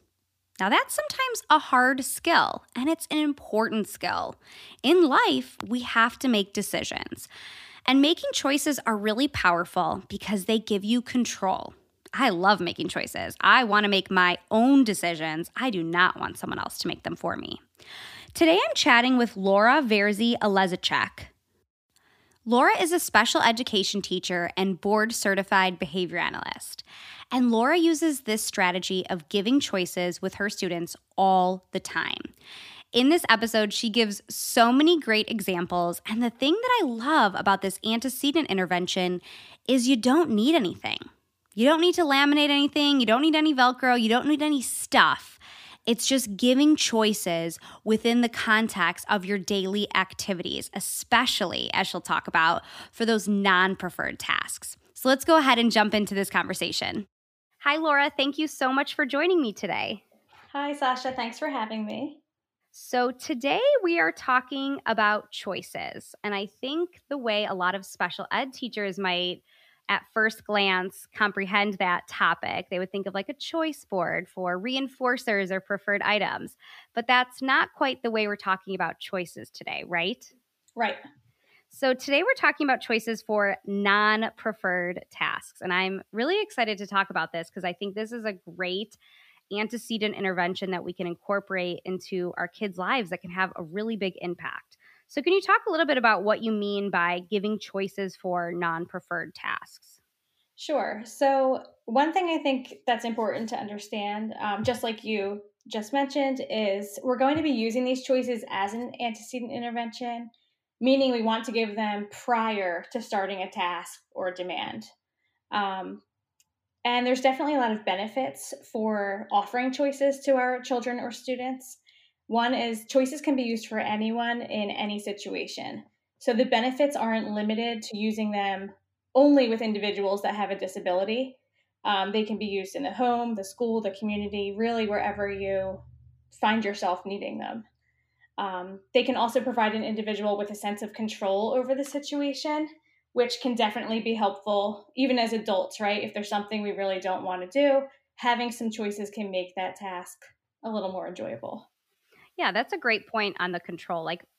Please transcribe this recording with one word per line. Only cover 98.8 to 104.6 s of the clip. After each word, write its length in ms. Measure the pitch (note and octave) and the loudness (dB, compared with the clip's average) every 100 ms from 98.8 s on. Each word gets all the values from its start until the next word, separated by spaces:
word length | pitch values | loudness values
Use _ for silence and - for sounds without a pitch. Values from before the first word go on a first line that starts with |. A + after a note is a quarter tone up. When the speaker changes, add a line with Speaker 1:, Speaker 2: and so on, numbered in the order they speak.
| F3 F3+ - E3+ D#3+ - | -6 -10 -8 -8 -8 -10
Speaker 1:
tasks? 640 | - - - - _ _ _ _ _ _ _ - | -8 -8 -10 -20 _ _ _ _ _ _ _ -14
Speaker 2:
Sure. 460 | - C#4+ F#3+ G#3+ | -4 -2 -2 -6
So 600 | A3 - C#4 C4+ C4 C4 - _ | -10 0 2 4 2 0 -6 _
one 300 | - A#3+ D#4 | -2 0 2
thing 160 | F#4+ F4+ | 0 0
I 120 | D#4 | 0
think 340 | D4+ C4 - - - | 0 -2 -4 -8 -2
that's 160 | A3+ | -2
important 460 | A#3 A3+ G#3+ - A3+ | -2 -2 -2 -2 -4
to 80 | - | -6
understand, 760 | G#3 G#3 - A3 G3+ G#3 A3 - | -8 -10 -10 -8 -6 -6 -6 -6
um, 240 | G#3 G3+ | -4 -2